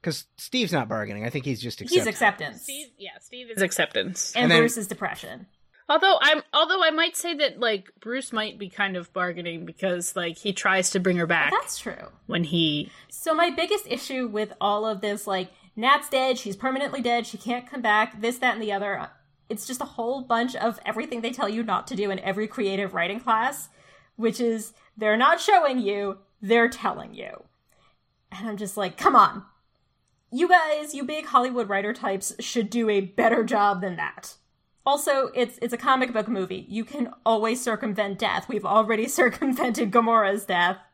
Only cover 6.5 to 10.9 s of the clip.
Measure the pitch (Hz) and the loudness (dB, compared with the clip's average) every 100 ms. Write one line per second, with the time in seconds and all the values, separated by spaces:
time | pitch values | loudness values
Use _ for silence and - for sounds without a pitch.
6.5 | 294 320 370 320 311 339 - 339 302 285 | 0 2 4 2 2 0 -2 -6 0 -2
7.5 | 175 233 208 - _ 220 254 262 220 214 | 0 0 0 -6 _ -8 -8 -4 -6 -6
8.5 | - 196 - 196 185 175 190 180 170 170 | -8 -14 -4 -4 -4 -8 -4 -4 -4 -8
9.5 | 165 170 165 190 175 175 185 170 170 208 | -10 -12 -4 -2 -2 -4 -4 -6 -4 -6
10.5 | 190 202 190 185 | 0 2 2 2